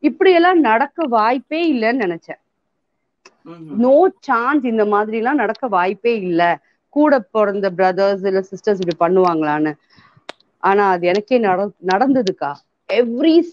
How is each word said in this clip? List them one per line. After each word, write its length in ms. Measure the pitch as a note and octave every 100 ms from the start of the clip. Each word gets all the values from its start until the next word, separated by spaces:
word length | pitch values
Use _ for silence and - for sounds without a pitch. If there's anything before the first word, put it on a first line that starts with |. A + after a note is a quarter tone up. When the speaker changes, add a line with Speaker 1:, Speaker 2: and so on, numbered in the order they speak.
Speaker 1:
இப்படியெல்லாம் 580 | D4 A#3+ F#4+ F4 F4 F4+
நடக்க 460 | B3+ A3 C#4+ - D#4
வாய்ப்பே 680 | A3+ G#3+ C4 - D#4 E4+
இல்லைன்னு 320 | B3+ A3 C4
நினைச்சேன். 360 | G3 E3+ - - _ _ _ _ _ _ _ _ - _
Speaker 2:
ம்ஹும். 340 | - E3+ D#3+ G3
Speaker 1:
No 300 | A#3+ C#4 F#4+ -
chance, 440 | - A#3+ B3 D4
இந்த 200 | B3 A3+
மாதிரிலாம் 500 | G#3 G#3 G#3+ A3+ A3+
நடக்க 340 | D4 G#3 A3+ B3+
வாய்ப்பே 520 | G3 F3+ G3+ A#3 A#3
இல்ல. 400 | F#3 E3 E3+ E3 _ _ _
கூட 320 | C#4+ D4+ C4+
பிறந்த 500 | G3 A3 G#3 G3+ G3
பிரதர்ஸ் 540 | F3 F#3+ F3+ G3 G3
இல்ல 160 | G3 F#3+
சிஸ்டர்ஸ் 400 | F#3+ F#3+ - G3
இப்படி 160 | F3 E3
பண்ணுவாங்களான்னு. 760 | E3+ F#3 F3+ E3 D3+ D3+ D3+ D3 _ _ _ _ - - _ _
ஆனா 320 | F3+ G3 G3+
அது 160 | F3+ F3
எனக்கே 320 | F#3+ G#3 B3+
நட-, 360 | G#3+ F#3 G3+ - F3
நடந்ததுக்கா. 680 | F#3 C4+ C4 G3 F#3 C#3+ C#3+ _ _ -
Every 560 | G3 A#3+ A#3 D#4+ E4 E4+